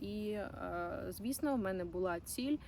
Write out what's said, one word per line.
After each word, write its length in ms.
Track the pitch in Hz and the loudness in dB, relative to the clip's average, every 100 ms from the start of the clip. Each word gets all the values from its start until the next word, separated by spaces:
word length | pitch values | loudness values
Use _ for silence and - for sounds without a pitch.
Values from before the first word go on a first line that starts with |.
І, 280 | 202 208 208 | -4 -2 -2
е, 760 | 208 - - 180 175 175 - 185 | -2 -4 -4 -4 -2 -2 -2 -4
звісно, 460 | 185 220 269 294 262 | -4 -2 0 2 4
в 20 | |
мене 280 | 190 185 175 | 4 2 0
була 340 | 180 185 170 | 2 2 2
ціль 380 | - - 262 294 | -2 0 2 2